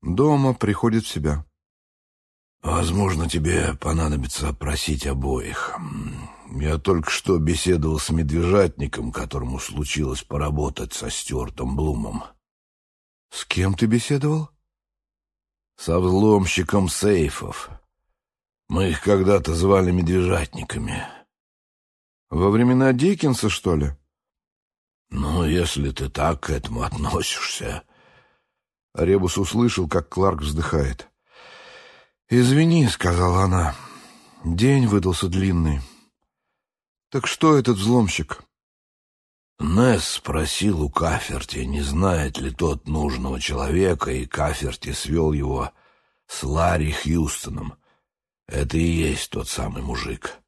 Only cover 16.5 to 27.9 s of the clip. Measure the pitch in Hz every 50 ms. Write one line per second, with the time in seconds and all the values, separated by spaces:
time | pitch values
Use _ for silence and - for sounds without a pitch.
16.5 | - - 90 - - 104 95 85 - - - 104 104 92 78 71 - - - -
17.5 | - - - - - - _ _ _ _ _ _ _ _ _ _ _ _ _ _
18.5 | _ _ _ _ - 82 95 92 80 73 - 104 104 98 92 95 101 98 73 -
19.5 | 85 82 85 98 98 98 95 90 90 90 87 80 90 92 90 90 90 82 80 -
20.5 | - - - - - - - - - - - - - - - _ _ _ _ _
21.5 | _ _ _ _ _ _ _ _ _ _ _ _ _ _ _ _ - - 90 202
22.5 | 202 226 120 - 127 127 131 135 131 123 139 180 202 170 - 151 127 - - 110
23.5 | 92 - - 98 87 78 73 73 71 - _ _ _ _ _ _ _ _ _ _
24.5 | _ _ _ _ _ _ _ _ _ _ _ _ - 65 69 73 78 87 87 78
25.5 | 80 90 87 85 - 73 71 69 67 - 69 67 - - 73 78 82 73 - -
26.5 | 76 67 67 - 110 58 - - 71 - 73 71 73 - - - - - - -
27.5 | - - - - - 80 - _